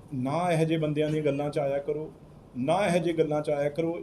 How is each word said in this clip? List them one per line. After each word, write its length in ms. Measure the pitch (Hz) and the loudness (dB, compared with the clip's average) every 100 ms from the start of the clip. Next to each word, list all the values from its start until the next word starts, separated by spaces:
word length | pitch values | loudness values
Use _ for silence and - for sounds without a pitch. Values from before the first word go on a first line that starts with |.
| - | -10
ਨਾ 380 | 135 127 156 180 | -6 -2 0 2
ਇਹੋ 120 | 160 | 2
ਜਿਹੇ 140 | 160 165 | 2 2
ਬੰਦਿਆਂ 320 | 156 147 151 | 0 0 0
ਦੀਆਂ 140 | 156 | 2
ਗੱਲਾਂ 260 | 147 139 147 | 0 0 -2
'ਚ 80 | 151 | -2
ਆਇਆ 200 | 139 139 | 0 -2
ਕਰੋ, 340 | 143 151 156 - - - - 127 | -2 -4 -6 -14 -20 -20 -14 -4
ਨਾ 300 | 135 180 202 | 0 2 2
ਇਹੋ 120 | 175 | 2
ਜਿਹੇ 180 | 170 160 | 2 2
ਗੱਲਾਂ 260 | 156 151 | 2 0
'ਚ 80 | 151 | 0
ਆਇਆ 180 | 147 143 | 0 0
ਕਰੋ। 320 | 156 165 170 | 0 -2 -4